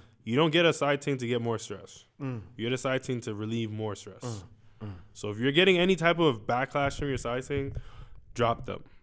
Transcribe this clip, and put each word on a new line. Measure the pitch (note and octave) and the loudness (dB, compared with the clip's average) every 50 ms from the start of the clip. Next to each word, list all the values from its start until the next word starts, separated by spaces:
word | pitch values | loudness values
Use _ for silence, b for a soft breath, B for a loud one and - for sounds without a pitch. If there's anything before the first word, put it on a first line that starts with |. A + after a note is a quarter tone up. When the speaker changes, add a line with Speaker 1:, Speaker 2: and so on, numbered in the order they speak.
| B B B B - | B B B B -4
Speaker 1:
You | A2 A#2 | 0 2
don't | C#3 E3 D#3+ | 4 4 4
get | D3 F3 E3+ | 6 6 6
a | D#3+ - | 6 4
side | - C#3+ C#3+ C#3+ C#3 - | 4 2 2 2 2 0
thing | D3 C#3 | -2 -2
to | B2 B2 | -2 0
get | A#2 B2 A#2 | 0 0 0
more | A#2 A#2 A2+ | 0 0 -2
stress. | A2 - - G2+ F2+ - - - - - _ _ - | -2 -4 -8 -10 -12 -12 -16 -20 -20 -20 _ _ -10
Speaker 2:
Mm. | C#3+ C3 B2 A2 F2+ - - | -8 -8 -8 -8 -10 -12 -8
Speaker 1:
You | - A2 | -4 -2
get | A#2+ C3 | -2 -2
a | |
side | B2 - C3+ C3 B2+ - | 0 0 0 0 0 -2
thing | - B2+ A#2 | -2 -4 -4
to | - A#2 G#2 | -4 -6 -4
relieve | G2+ G#2+ A2 A2+ A#2 A2+ G#2+ | -4 -4 -2 -2 -2 -2 -2
more | G#2+ G#2+ A2 G#2 G2 | -4 -4 -4 -4 -4
stress. | - - G2+ - B2+ B2+ | -6 -10 -16 -14 -10 -8
Speaker 2:
Mm. | B2 A2 G2 E2+ - - - - - - - G#2+ | -8 -8 -8 -12 -16 -20 -20 -20 -20 -18 -14 -12
Mm. | G#2 F#2 F2 - - - | -12 -12 -14 -18 -20 -12
Speaker 1:
So | - - G#2+ | -8 -6 -6
if | G#2 A2 | -2 0
you're | B2 C#3 | 0 2
getting | C#3 E3 F#3 F#3+ F#3 | 4 6 6 6 6
any | E3+ F3+ F#3+ F#3 | 6 6 4 4
type | D#3 D#3+ E3+ F3 E3+ | 4 4 4 4 6
of | E3 D3 A#2 G#2+ G#2 | 4 4 4 2 0
backlash | - A#2+ B2 C3+ - - C#3+ C#3 C#3 - - | 0 0 0 0 0 0 0 0 0 0 -2
from | D3 | -2
your | C#3+ C3 | -2 -2
side | A#2+ - A#2+ A#2+ C3 C3 | -2 -2 -4 -4 -4 -4
thing, | - C#3+ C#3 C#3 C3+ - B B B B B B B B B - - - | -4 -4 -4 -4 -4 -6 B B B B B B B B B -18 -8 -2
drop | A#2+ A#2 A2+ A2+ - - | 2 2 2 2 0 -4
them. | - F#2 - - - - - | -8 -10 -10 -12 -16 -20 -20